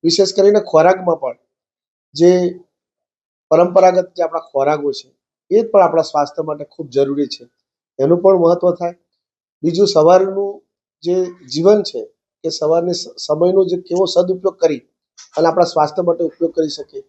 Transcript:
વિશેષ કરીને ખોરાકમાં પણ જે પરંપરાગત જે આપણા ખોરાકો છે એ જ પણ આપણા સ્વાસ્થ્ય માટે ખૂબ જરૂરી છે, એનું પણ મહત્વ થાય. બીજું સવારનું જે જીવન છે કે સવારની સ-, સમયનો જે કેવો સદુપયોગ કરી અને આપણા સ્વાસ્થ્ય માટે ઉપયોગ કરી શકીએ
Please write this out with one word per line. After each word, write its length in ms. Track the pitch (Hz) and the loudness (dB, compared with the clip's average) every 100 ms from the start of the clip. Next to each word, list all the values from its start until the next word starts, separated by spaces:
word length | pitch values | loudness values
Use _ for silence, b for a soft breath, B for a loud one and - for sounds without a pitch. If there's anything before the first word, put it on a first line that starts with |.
વિશેષ 300 | 165 165 190 | -2 0 0
કરીને 280 | - 196 208 | 2 2 2
ખોરાકમાં 580 | - 156 170 190 180 165 | 2 2 2 2 -2 -4
પણ 180 | 131 - _ _ _ _ _ _ _ 143 | -6 -12 _ _ _ _ _ _ _ 2
જે 160 | 175 180 180 185 _ _ _ _ _ _ _ _ _ | 2 4 -2 -6 _ _ _ _ _ _ _ _ _
પરંપરાગત 560 | 160 180 185 185 180 180 | 2 4 4 4 2 -4
જે 80 | - | -6
આપણા 240 | 165 165 - | -6 -6 -8
ખોરાકો 420 | 139 139 151 143 | -4 -2 -2 -4
છે 160 | 131 - _ _ _ _ | -8 -14 _ _ _ _
એ 60 | 202 | -2
જ 80 | 226 | 2
પણ 160 | 202 | 2
આપણા 200 | 175 160 | 4 0
સ્વાસ્થ્ય 380 | 156 147 147 - | -2 -4 -4 -6
માટે 240 | 156 147 147 | -10 -10 -12
ખૂબ 220 | - 147 | -16 -6
જરૂરી 400 | 127 139 143 131 | -2 -2 -2 -6
છે, 140 | - 120 _ _ _ _ - | -8 -20 _ _ _ _ -4
એનું 220 | 139 175 | 0 2
પણ 160 | 190 190 | 4 4
મહત્વ 340 | 165 175 175 | 2 2 -2
થાય. 240 | 170 175 175 _ _ _ _ _ _ | -2 -8 -12 _ _ _ _ _ _
બીજું 240 | 156 170 202 | -4 0 2
સવારનું 640 | 160 156 185 190 196 202 208 _ _ _ _ | 4 4 4 2 -4 -8 -10 _ _ _ _
જે 120 | 165 185 180 - 127 | -4 -2 -4 -8 -10
જીવન 320 | 139 180 208 | -2 2 2
છે 180 | - 123 110 _ _ _ | 0 -10 -14 _ _ _
કે 60 | 160 | -10
સવારની 440 | 160 151 165 175 | -4 -2 0 -2
સ-, 200 | 175 - - | -6 -10 -16
સમયનો 440 | - 151 175 190 | -6 0 2 2
જે 140 | 185 175 | 2 0
કેવો 280 | - 175 185 | 0 -2 0
સદુપયોગ 480 | 175 180 185 190 190 | 0 -2 -2 -4 -2
કરી 260 | 165 135 _ _ _ - - | -2 -2 _ _ _ -20 -12
અને 140 | - 165 | -2 -2
આપણા 180 | 165 170 | 0 -4
સ્વાસ્થ્ય 360 | 165 147 - | -2 -2 -2
માટે 220 | 175 165 | -4 -2
ઉપયોગ 280 | 165 - 165 | -4 -4 -6
કરી 160 | 165 156 | -4 -6
શકીએ 340 | 143 139 135 | -8 -16 -18